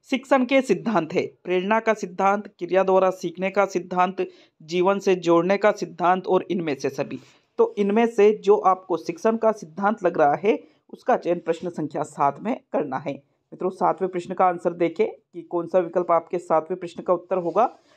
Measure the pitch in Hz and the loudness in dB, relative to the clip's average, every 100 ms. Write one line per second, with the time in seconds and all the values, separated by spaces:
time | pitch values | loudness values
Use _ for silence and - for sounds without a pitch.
0 | - 254 - 269 247 269 254 175 156 196 | -6 -4 0 0 4 2 2 0 0 -2
1 | 160 180 - _ - 180 185 220 220 220 | 0 -2 -4 _ -4 -2 0 0 0 -2
2 | 190 180 196 202 208 - 175 185 190 190 | -4 0 2 2 -2 -12 0 2 4 4
3 | 185 185 170 165 190 190 196 185 175 180 | 4 0 -6 -6 -4 0 0 0 -4 0
4 | 185 190 185 - _ _ 156 175 180 196 | 0 0 -8 -8 _ _ -6 0 2 2
5 | 196 180 165 170 170 196 208 202 170 170 | 2 0 4 4 4 2 2 0 -6 -2
6 | 175 185 180 185 - 175 160 135 143 - | 0 0 2 0 0 -4 -4 -4 -4 -4
7 | 131 - - _ _ - 226 - 202 208 | -8 -8 -16 _ _ -2 -2 0 0 2
8 | 233 233 208 214 185 208 185 185 - 170 | 0 4 4 4 2 4 4 0 -2 -6
9 | - - 220 220 220 214 160 156 196 220 | -6 -4 -2 0 0 -2 -6 -4 -2 0
10 | 175 170 143 147 196 285 - _ _ - | -2 2 2 2 0 0 -2 _ _ -12
11 | - 233 165 175 165 165 180 170 151 170 | -2 0 0 -4 -2 -4 -4 -8 -8 -6
12 | 151 - 143 139 196 - _ - 151 131 | -8 -2 -2 -2 -6 -8 _ -4 -4 -6
13 | 147 135 _ _ _ 156 180 185 175 165 | -8 -10 _ _ _ -6 -6 -2 -2 0
14 | 185 185 175 185 185 175 180 170 170 165 | -4 -6 -8 0 0 2 -4 -2 -2 0
15 | 214 - _ 175 160 175 165 185 170 180 | -4 -4 _ -18 -8 -6 0 0 0 -2
16 | 170 170 165 180 175 160 156 185 170 - | 0 0 0 -8 0 0 0 -8 -10 -10
17 | 175 175 175 185 170 165 247 - _ | -2 -2 0 -4 -2 0 0 -2 _